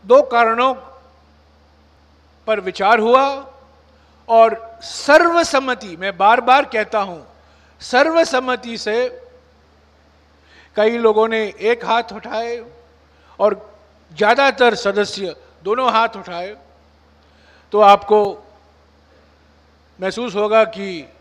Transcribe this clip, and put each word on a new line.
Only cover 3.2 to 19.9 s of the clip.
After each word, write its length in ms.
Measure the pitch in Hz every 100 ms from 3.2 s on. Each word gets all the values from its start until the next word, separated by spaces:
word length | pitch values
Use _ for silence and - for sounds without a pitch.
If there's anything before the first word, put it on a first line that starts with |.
| 277 277 277 - _ _ _ _ _ _ -
और 500 | 226 226 220 - -
सर्वसम्मति, 1160 | - - - 311 339 339 330 277 269 240 196 165
मैं 200 | 190 185
बार 240 | 196 240
बार 240 | 240 262 262
कहता 340 | 220 208 220
हूं, 240 | 196 170 135 _ _ _ _ _
सर्वसम्मति 1000 | - 247 302 330 330 254 254 254 233 226
से 520 | - 220 247 - - _ _ _ _ _ _ _ _ _ _ _ _ _ _ -
कई 220 | 220 233
लोगों 300 | 226 214 226
ने 260 | 226 214 -
एक 260 | 208 233 220
हाथ 180 | 226 233
उठाए 520 | 202 226 220 233 240 220 - _ _ _ _ _ -
और 400 | 202 196 - - _ _ _
ज़्यादातर 600 | 156 214 240 277 262 247 233
सदस्य 600 | 202 202 202 - 190 - _ _
दोनों 280 | 180 233 254
हाथ 180 | 220 226 208
उठाए, 420 | 190 175 185 214 _ _ _ _ _ _ _ _ _ _ _
तो 80 | 208
आपको 640 | 208 202 - 214 202 185 - _ _ _ _ _ _ _ _ _ _ _ _ _ _